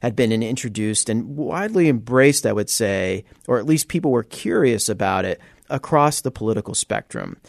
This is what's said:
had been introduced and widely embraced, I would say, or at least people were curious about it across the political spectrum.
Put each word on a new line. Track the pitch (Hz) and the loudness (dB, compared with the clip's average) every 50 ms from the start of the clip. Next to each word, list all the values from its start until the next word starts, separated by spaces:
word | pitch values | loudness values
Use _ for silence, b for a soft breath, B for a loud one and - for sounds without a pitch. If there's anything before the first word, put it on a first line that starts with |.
had | b 123 107 | b -2 0
been | 120 123 110 | 2 2 2
introduced | 110 110 117 110 127 123 - 120 101 110 107 107 107 - - - | 2 0 0 -2 -4 -4 -6 -6 -4 -4 -2 -2 -2 -2 -2 0
and | 107 113 117 - 143 | -2 -2 -2 -4 -6
widely | 147 151 113 - 175 202 214 220 190 170 156 | -6 -6 -4 -4 -4 -4 -2 0 2 4 4
embraced, | 135 113 113 120 123 131 135 143 139 - - | 2 2 0 0 4 6 6 6 4 4 0
I | 113 104 | 0 0
would | 104 104 - | 0 -2 -2
say, | - - 113 98 98 95 92 92 95 95 - b b b b - | -2 -2 0 0 0 0 0 -2 -2 -4 -6 b b b b -2
or | 123 120 | -2 0
at | 104 | 2
least | 147 160 151 - - | 2 2 0 0 -2
people | - 170 180 151 | -2 -2 0 2
were | 127 120 107 | 0 0 0
curious | - - - - 208 - 220 165 127 117 107 - | -4 -8 -8 -4 -2 2 2 4 4 2 2 0
about | - 104 - 104 95 95 95 92 | -2 -2 -2 0 0 0 0 0
it | 92 87 - b b b b b b | -2 -4 -6 b b b b b b
across | 143 135 - - 165 147 143 151 147 - | -6 -6 -2 2 2 4 4 4 2 0
the | - 135 | -4 -6
political | - - 110 110 113 104 104 - - | -6 -4 -2 -2 -2 -2 -4 -4 -4
spectrum. | - - - - 53 - - - 53 50 50 - - _ | -6 -4 -4 -4 -6 -6 -8 -10 -10 -10 -10 -12 -16 _